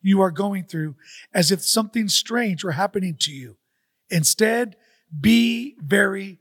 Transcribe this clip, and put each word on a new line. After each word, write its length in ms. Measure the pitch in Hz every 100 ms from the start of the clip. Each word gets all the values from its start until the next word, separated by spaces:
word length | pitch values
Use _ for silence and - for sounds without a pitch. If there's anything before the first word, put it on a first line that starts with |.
you 200 | 190 196
are 100 | 190
going 320 | 156 202 196
through, 320 | 175 165 156 139 _ - -
as 180 | 202 156
if 140 | 185
something 440 | - 220 220 233 208
strange 540 | - - 233 233 175
were 80 | 185
happening 460 | 147 202 202 185 151
to 140 | -
you. 240 | 139 127 104 _ _ _ _ _
Instead, 680 | 175 156 - 220 233 247 185 _ _ _ 156
be 540 | 170 233 233 233 262 -
very 580 | 143 196 202 196 196 180